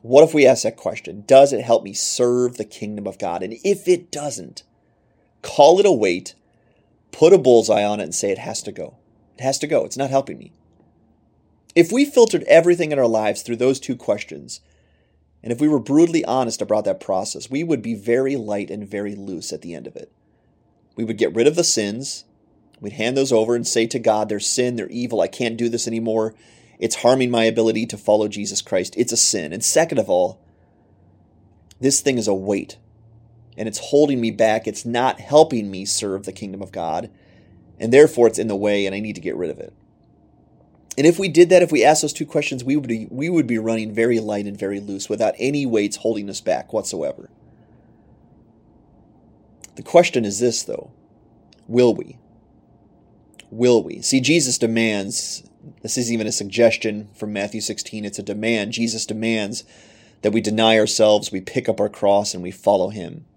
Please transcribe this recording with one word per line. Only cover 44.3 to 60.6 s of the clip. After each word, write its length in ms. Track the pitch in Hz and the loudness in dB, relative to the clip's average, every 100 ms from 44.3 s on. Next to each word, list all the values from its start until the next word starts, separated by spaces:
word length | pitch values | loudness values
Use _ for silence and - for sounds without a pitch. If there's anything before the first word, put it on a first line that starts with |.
| 104 | -6
and 120 | 104 101 | -6 -6
very 220 | 98 101 | -6 -6
loose 300 | 101 98 - | -8 -10 -6
without 260 | 104 110 - | -2 -2 0
any 280 | 127 147 | -4 -2
weights 320 | 135 110 101 - | -2 0 -2 -4
holding 320 | 113 107 101 | -4 -4 -8
us 100 | - | -8
back 320 | - 85 - | -4 -6 -4
whatsoever. 580 | 113 - 92 71 - - _ _ _ _ _ _ _ _ _ _ _ _ _ _ _ _ _ _ _ _ _ _ _ - | -8 -6 -6 -8 -8 -20 _ _ _ _ _ _ _ _ _ _ _ _ _ _ _ _ _ _ _ _ _ _ _ -20
The 80 | - | -20
question 400 | - - 175 127 | 2 4 4 0
is 160 | 107 101 | -4 -2
this, 240 | 120 110 | -2 -2
though. 280 | - - - _ _ _ _ _ _ _ - | -8 -12 -12 _ _ _ _ _ _ _ -2
Will 260 | 120 123 | 2 4
we? 240 | 107 - - _ _ _ _ _ _ _ _ _ _ _ - _ | 2 -8 -18 _ _ _ _ _ _ _ _ _ _ _ -20 _
Will 320 | 110 123 117 | 0 4 4
we? 180 | 80 - | 2 -8
See, 200 | - 135 | 0 0
Jesus 360 | 127 165 131 123 | 4 2 2 0
demands, 840 | 117 113 113 104 98 - - - - _ - - | 0 2 0 0 -4 -8 -8 -12 -16 _ -20 -14
this 160 | - - | -8 -6
isn't 160 | 117 | -4
even 140 | 113 107 | -4 -4
a 40 | |
suggestion 800 | - 101 104 117 - 110 104 104 | -6 -6 2 2 2 -6 -6 -12
from 200 | _ 107 | _ -8
Matthew 260 | 104 101 110 | -6 -6 -6
sixteen, 460 | - 101 - 107 | -8 -10 -10 -12
it's 140 | 104 101 | -10 -10
a 40 | |
demand. 480 | 101 104 113 113 104 | -10 -6 -2 -2 -4
Jesus 340 | 113 117 110 | -4 -4 -4
demands 600 | - 110 113 110 101 117 - - - _ _ _ | -8 -6 -4 -4 -4 -10 -16 -20 -20 _ _ _
that 100 | 107 | -2
we 80 | 110 | -2
deny 400 | 110 107 | -2 0